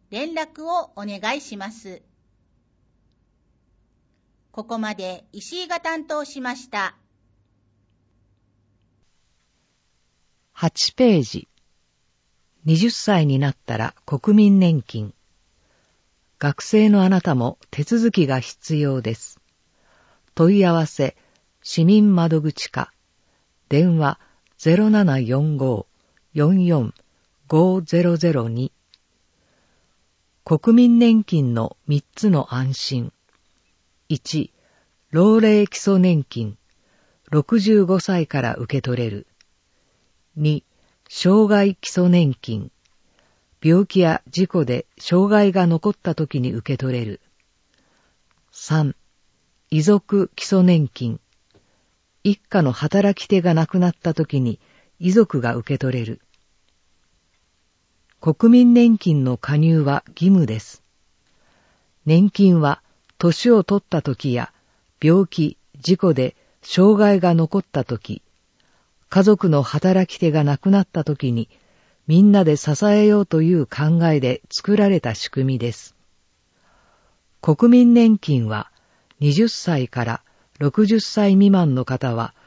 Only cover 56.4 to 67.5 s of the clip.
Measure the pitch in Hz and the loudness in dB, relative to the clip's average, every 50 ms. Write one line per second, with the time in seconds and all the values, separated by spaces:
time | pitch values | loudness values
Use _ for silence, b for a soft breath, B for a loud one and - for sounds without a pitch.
56.4 | _ _ _ _ _ _ _ _ _ _ _ _ _ _ _ _ _ _ _ _ | _ _ _ _ _ _ _ _ _ _ _ _ _ _ _ _ _ _ _ _
57.4 | _ _ _ _ _ _ _ _ _ _ _ _ _ _ _ _ - 160 156 - | _ _ _ _ _ _ _ _ _ _ _ _ _ _ _ _ -4 -4 -2 2
58.4 | - 226 240 247 247 240 240 240 240 233 226 208 - 185 156 147 131 127 123 117 | 4 6 6 6 6 6 6 6 6 4 4 2 0 0 0 0 0 -2 -4 -4
59.4 | - - 147 151 156 165 165 160 147 139 143 - - - - - 165 185 196 185 | -6 -4 -2 0 2 2 2 2 0 0 -2 -4 -6 -10 -8 -2 2 2 4 4
60.4 | 156 107 110 110 - - - - _ _ _ _ _ _ _ _ _ _ _ _ | 2 0 -4 -8 -10 -14 -20 -20 _ _ _ _ _ _ _ _ _ _ _ _
61.4 | _ _ _ _ _ _ _ _ _ _ _ _ - 151 160 170 196 202 - - | _ _ _ _ _ _ _ _ _ _ _ _ -2 2 2 4 4 2 2 2
62.4 | 202 190 175 165 151 143 - - _ _ _ _ _ _ _ - - 175 165 - | 4 4 4 4 2 0 -2 -6 _ _ _ _ _ _ _ -2 -2 -2 0 0
63.4 | - 240 240 214 180 - 202 202 - _ - 160 - - 127 - - 139 120 120 | 2 2 4 2 2 0 -2 -4 -4 _ -6 -4 -4 -4 -6 -6 -6 -6 -6 -6
64.4 | 117 - _ _ _ _ _ _ _ _ _ _ - 151 165 190 196 - - - | -6 -10 _ _ _ _ _ _ _ _ _ _ 0 2 2 2 2 0 -2 -2
65.4 | 156 151 - - _ _ _ 143 131 - 190 - - 180 151 123 127 123 - _ | -2 -2 -4 -8 _ _ _ -8 -4 -2 -2 0 0 0 0 0 -2 -4 -6 _
66.4 | _ _ _ _ - - - 180 185 202 214 202 208 208 202 190 170 180 170 165 | _ _ _ _ -18 -6 0 2 4 4 4 4 4 2 2 2 2 2 2 2
67.4 | 160 156 | 0 0